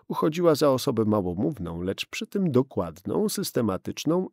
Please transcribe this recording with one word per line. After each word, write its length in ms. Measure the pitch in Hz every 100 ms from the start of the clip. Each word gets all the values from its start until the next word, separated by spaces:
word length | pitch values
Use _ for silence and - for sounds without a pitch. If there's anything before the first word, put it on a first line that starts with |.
| -
Uchodziła 460 | - 170 156 170
za 160 | 147 147
osobę 340 | 131 139 113
małomówną, 800 | 107 107 90 87 151 135 85 85
lecz 240 | 90 98 -
przy 200 | - 220
tym 260 | 202 180
dokładną, 760 | 123 139 - 85 76 - - 208
systematyczną 1000 | - 185 - 107 92 - - 147 180 190